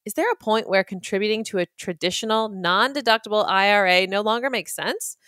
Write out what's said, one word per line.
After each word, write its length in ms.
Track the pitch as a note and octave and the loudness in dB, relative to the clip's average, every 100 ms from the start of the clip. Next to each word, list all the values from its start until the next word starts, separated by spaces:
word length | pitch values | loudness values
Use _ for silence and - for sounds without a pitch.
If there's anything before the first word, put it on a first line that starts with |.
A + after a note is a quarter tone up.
| G#3+ | -8
Is 80 | |
there 160 | D#4 A4 | -2 -2
a 60 | - | -2
point 320 | - A3 - | 0 -2 2
where 160 | F#3+ | 0
contributing 580 | F#3 F#3+ - G3 G#3+ A3 G#3+ | 0 -8 -6 -2 -2 -2 -2
to 120 | F#3+ | -4
a 80 | F3 - | -4 -6
traditional, 720 | - E3 F3+ - A3 A3 A3 | -10 -4 -4 -2 -2 0 -2
non-deductible 960 | F#3+ F3 F#3+ B3+ C#4+ A#3 A3+ G#3+ G#3+ - | -2 0 2 0 0 0 0 2 0 2
I 240 | F#3+ G3+ | 2 4
R 120 | G#3 F#3+ | 4 6
A 180 | F3+ F#3+ | 4 4
no 140 | G3 | 0
longer 280 | G#3+ A#3 C4 | 0 0 -2
makes 240 | A#3 D#3+ | -4 -6
sense? 440 | - E3+ G#4 - - | -6 -4 -4 -8 -12